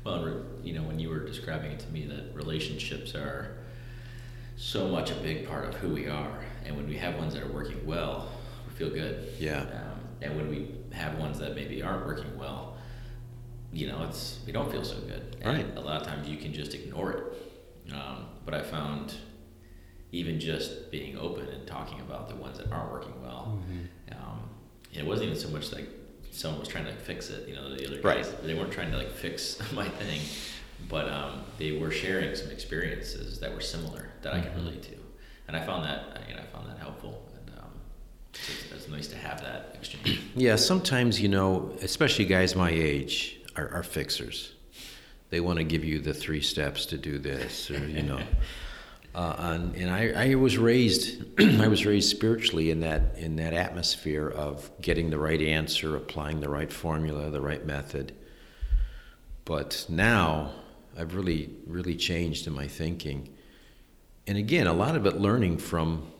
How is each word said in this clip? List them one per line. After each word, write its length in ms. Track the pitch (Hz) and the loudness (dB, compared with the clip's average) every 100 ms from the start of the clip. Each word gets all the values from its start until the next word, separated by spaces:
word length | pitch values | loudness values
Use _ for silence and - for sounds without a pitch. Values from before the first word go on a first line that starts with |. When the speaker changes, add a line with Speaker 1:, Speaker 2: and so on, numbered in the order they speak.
Speaker 1:
Well, 100 | 110 | -2
and 100 | 87 80 | -2 -2
re-, 160 | 82 - - | -4 -8 -8
you 100 | 87 | -6
know, 100 | 80 | -4
when 160 | 78 80 | -4 -4
you 120 | 80 | -2
were 100 | 80 | -4
describing 520 | 76 - 80 78 78 | -6 -8 -6 -6 -6
it 80 | 73 | -8
to 80 | - | -6
me, 180 | 80 73 | -6 -6
that 280 | 71 - | -8 -8
relationships 800 | 73 76 78 78 73 - 76 - | -8 -4 -2 -2 -4 -6 -6 -6
are 440 | 73 71 69 - - - - - - - - - - - - | -6 -4 -6 -8 -10 -12 -12 -12 -12 -12 -12 -12 -12 -12 -8
so 320 | - 104 92 | -4 0 0
much 220 | 87 80 | 0 0
a 40 | 78 | -2
big 300 | 78 78 - | -2 -4 -4
part 200 | 76 67 | -4 -4
of 80 | |
who 140 | - 90 | -4 -2
we 160 | 73 73 | -2 -2
are, 300 | 76 73 - - - | -2 -4 -6 -8 -8
and 100 | 73 73 | -6 -4
when 100 | 73 | -4
we 80 | 73 | -4
have 200 | 90 78 | -4 -2
ones 180 | 80 | -4
that 80 | 71 | -4
are 100 | 71 | -6
working 320 | 73 69 - 76 | -4 -4 -6 -4
well, 440 | 85 73 69 60 - - - - | -2 -2 -4 -8 -10 -10 -12 -12
we 60 | |
feel 160 | - 76 | -6 -4
good. 380 | 78 73 - - - | -2 -4 -4 -8 -4
Speaker 2:
Yeah. 220 | 78 73 | -2 -2
Speaker 1:
Um, 380 | - 55 52 - - - | -4 -8 -8 -8 -10 -8
and 140 | 73 76 | -6 -4
when 120 | 76 | -2
we 260 | 73 - - - | -4 -6 -8 -10
have 260 | - 76 78 | -6 -4 -2
ones 200 | 76 73 | -4 -4
that 160 | 73 | -4
maybe 280 | 71 71 65 | -6 -6 -4
aren't 240 | 80 98 85 | -2 -2 -4
working 300 | 78 73 69 | -4 -6 -8
well, 380 | 69 65 62 - - - - - - - - - - | -8 -8 -10 -12 -12 -10 -10 -10 -12 -12 -12 -12 -10
you 140 | 80 67 | -6 -4
know, 160 | 69 82 | -4 -4
it's, 320 | - - - - | -6 -8 -8 -6
we 60 | |
don't 180 | - 143 | -2 -2
feel 140 | - | -2
so 120 | - - | -4 -6
good. 360 | - - - - | -8 -8 -10 -4
And 60 | - - | 0 0
Speaker 2:
Right. 180 | - - | 0 -6
Speaker 1:
a 40 | |
lot 200 | 71 76 | -4 -4
of 60 | 78 | -4
times 220 | 73 73 | -6 -6
you 80 | 76 | -6
can 160 | 78 | -6
just 220 | 73 69 | -6 -6
ignore 380 | 62 64 67 95 | -8 -8 -4 -2
it. 100 | - - - - - - - 90 | -4 -6 -10 -14 -18 -20 -18 -10
Um, 320 | 71 69 64 - - | -8 -8 -10 -12 -12
but 100 | - | -4
I 80 | 76 | -4
found 520 | - 78 73 73 73 - - - - - - - - - - | -2 -4 -2 -4 -6 -10 -14 -18 -20 -20 -20 -20 -20 -20 -8
even 280 | 87 82 78 | -4 -2 -2
just 500 | 80 73 - - - | 0 -2 -2 -6 -8
being 260 | 73 67 67 | -8 -8 -6
open 300 | 82 - 67 | -6 -6 -8
and 180 | 67 65 | -10 -10
talking 340 | 71 73 67 | -10 -8 -10
about 280 | 64 67 55 | -10 -10 -10
the 60 | 62 | -10
ones 220 | 67 67 | -10 -6
that 120 | - | -4
aren't 180 | 80 82 | -4 -4
working 220 | 64 - 62 | -8 -10 -12
well, 360 | 62 62 110 101 | -10 -10 -6 -6
Speaker 2:
Mm-hmm. 600 | 90 87 87 - - - | -6 -8 -8 -14 -14 -12
Speaker 1:
um, 180 | 62 107 - - - - - | -10 -10 -10 -14 -20 -20 -14
it 140 | 76 76 | -6 -2
wasn't 220 | 107 107 | 0 0
even 80 | 76 | -2
so 80 | 78 | -4
much 240 | 76 - | -6 -6
like 160 | 71 71 - - - - | -8 -10 -12 -18 -16 -14
someone 280 | - 82 76 | -6 -6 -4
was 80 | 69 | -6
trying 160 | 87 | -6
to, 60 | 69 | -6
like, 100 | 55 | -8
fix 300 | - 87 - | -8 -8 -8
it, 180 | - - | -8 -10
you 60 | |
know, 200 | 67 67 | -10 -8
the 120 | 67 69 | -6 -6
other 140 | 71 | 2
Speaker 2:
Right. 160 | 98 - | 4 4
Speaker 1:
guys, 100 | - - | 0 -6
they 120 | 80 | -4
weren't 180 | 80 - | -2 -2
trying 180 | - 82 | -2 -2
to, 60 | 67 | -2
like, 120 | 67 | -2
fix 460 | - 87 - - - 107 | -6 -6 -4 -6 -6 -6
<laughs> 60 | |
my 160 | 110 92 | -4 -4
thing, 320 | 90 101 73 73 73 - - - - - | -4 -4 -4 -4 -6 -8 -10 -14 -12 -4
but, 200 | 78 67 | -2 -2
um, 340 | 71 69 67 - - | -2 -4 -6 -10 -4
they 140 | 76 | -2
were 180 | 78 80 | 0 -2
sharing 440 | 78 95 95 78 - | -2 0 0 0 -4
some 140 | - | -6
experiences 880 | - - 80 85 - - - 50 - | -8 -4 -2 -2 -4 -6 -8 -8 -6
that 120 | 64 | -6
were 60 | - | -6
similar 500 | - 82 80 - - - | -6 -4 -6 -8 -12 -8
that 120 | 76 | -4
I 60 | 87 | -2
could 100 | 78 | -2
Speaker 2:
Mm-hmm. 120 | 82 85 | -4 -6
Speaker 1:
relate 160 | - | -8
to. 120 | - - - - - - - | -12 -14 -16 -18 -18 -18 -6
And 80 | 80 | -6
I 80 | |
found 200 | 80 90 | -2 -2
that, 380 | 76 69 - - - | -2 -4 -8 -12 -12
you 60 | |
know, 60 | - | -12
I 40 | - | -12
found 220 | - - | -12 -10
that 80 | - | -10
helpful. 500 | 69 - 53 53 - - | -12 -10 -12 -12 -14 -16
And, 220 | - 50 | -14 -14
um, 120 | 50 50 - - - - - | -14 -14 -12 -14 -16 -18 -16
it's, 400 | - - - - | -10 -8 -8 -10
it's 160 | 73 - | -12 -8
nice 200 | 73 73 | -8 -8
to 80 | 73 | -8
have 240 | - 71 | -6 -6
that 280 | 69 60 - | -6 -8 -10
exchange. 460 | - - - - - - | -12 -10 -2 0 0 -2
Speaker 2:
<clears throat> 60 | 127 | 6
Yeah, 180 | 123 107 | 8 10
sometimes, 640 | - 185 180 127 120 104 | 8 6 6 6 6 6
you 80 | 101 | 6
know, 440 | 98 95 92 - - | 8 6 4 2 -4
especially 420 | 98 - 143 - 92 | -4 4 4 6 6
guys 280 | 95 92 | 8 8
my 160 | 87 87 | 6 6
age 720 | 82 78 71 - - - - - - | 6 6 4 0 -2 -2 -6 -10 -6
are, 120 | 73 | -4
are 120 | 87 | -4
fixers. 680 | - 78 67 - 57 - - - - - - - - - - | -4 -4 -2 -4 -4 -8 -10 -14 -20 -16 -16 -16 -20 -20 -2
They 100 | 85 | 2
wanna 240 | 85 82 | 4 4
give 200 | 80 80 | 4 2
you 140 | 78 78 | 2 2
the 140 | 71 | 0
three 260 | 71 - 78 | -2 0 2
steps 460 | 69 - 71 - - | 2 2 0 0 -4
to 120 | 76 | -4
do 200 | 76 71 | -4 -4
this, 520 | 69 67 60 - - | -2 -2 -4 -6 -4
or, 160 | 71 71 | -2 -2
you 160 | 76 | 0
know. 180 | 73 67 | 0 -2
Speaker 1:
<laughs> 60 | - - - - - - - - - | 2 2 2 -4 -10 -10 -16 -20 -10
Speaker 2:
Uh, 220 | 90 85 - | -2 -2 0
and, 360 | 85 82 87 | 0 0 0
and 160 | 87 90 | 0 0
I, 400 | 92 113 - 127 | 2 2 4 6
I 40 | 135 | 8
was 200 | 131 107 | 6 8
raised, 680 | 117 123 117 90 - - - - | 8 8 8 6 2 -4 -2 10
<clears throat> 200 | 208 110 | 10 12
I 60 | 110 | 10
was 180 | 104 | 8
raised 240 | 104 104 - | 8 8 6
spiritually 600 | - 110 113 - 82 80 | 6 4 6 4 6 4
in 80 | 80 | 4
that, 340 | 80 78 - - | 4 6 6 4
in 160 | 82 78 | 0 2
that 160 | 82 | 2
atmosphere 720 | 85 90 87 82 - 80 76 76 | 4 2 2 2 2 2 2 2
of 420 | - 73 71 - - | 0 -2 -4 -10 -4
getting 300 | - 82 82 | 2 4 4
the 80 | 78 | 4
right 240 | 78 80 | 4 4
answer, 540 | 78 78 78 - 78 76 | 6 4 4 2 2 0
applying 420 | - - 73 78 | -2 -4 -2 0
the 100 | 71 | 0
right 240 | 73 71 | 0 -2
formula, 560 | - 82 78 78 73 76 | -2 0 2 2 0 0
the 120 | 73 | 0
right 260 | 71 76 78 | 0 0 -2
method. 460 | 71 69 69 69 - - - - - - - - - - - - - | -4 -2 -4 -6 -10 -18 -20 -20 -6 4 4 4 -4 -16 -20 -16 -12
But 400 | - 76 71 - - | -2 -2 0 -4 0
now 640 | 82 110 113 82 78 71 - - - - - | 4 6 8 6 4 0 -6 -14 -20 -16 -8
I've 200 | 82 92 | -4 0
really, 340 | 90 80 69 - - | 2 2 0 -8 -6
really 300 | 87 90 85 | -4 -2 0
changed 500 | - 85 85 73 - | 2 2 2 0 -4
in 60 | |
my 160 | 69 71 | -4 -4
thinking. 640 | - 80 85 76 69 69 - - - - - - - - - - | -2 -2 -2 -4 -4 -8 -16 -20 -20 -20 -20 -20 -20 -20 -12 -2
And 100 | 101 | 0
again, 300 | 107 165 98 | 4 6 6
a 40 | |
lot 220 | 82 117 | 6 6
of 120 | 160 98 | 6 6
it 100 | 87 | 6
learning 380 | 101 120 95 80 | 6 8 6 4
from 480 | - 85 80 80 - | 2 4 4 2 -4